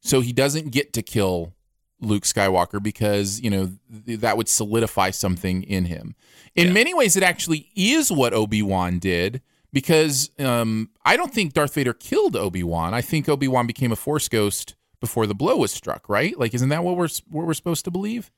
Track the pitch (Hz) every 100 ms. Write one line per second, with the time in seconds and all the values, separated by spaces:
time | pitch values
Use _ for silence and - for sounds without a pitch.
0 | - 135 123 120 139 151 156 123 - 113
1 | - 113 95 90 85 - _ _ _ _
2 | 107 104 - - 98 92 87 101 104 -
3 | 107 101 98 107 120 101 92 95 _ 107
4 | 120 110 113 107 110 - 104 113 113 -
5 | 95 95 98 90 95 92 - 95 87 82
6 | - - _ - - - 175 190 277 359
7 | 240 190 185 175 - 156 - 208 190 311
8 | 294 156 120 110 107 107 101 95 90 90
9 | 92 87 92 127 _ _ _ 139 - 160
10 | 156 135 - - 135 120 113 110 113 _
11 | - 233 349 233 175 156 143 - 127 113
12 | - 339 403 131 95 92 85 82 85 113
13 | 120 156 139 143 135 127 117 - 123 110
14 | - 151 - 113 104 - - - _ _
15 | 98 - 107 101 156 277 110 - - -
16 | - 104 160 330 117 120 131 151 175 180
17 | 170 - _ 156 165 156 175 165 - 175
18 | 208 233 -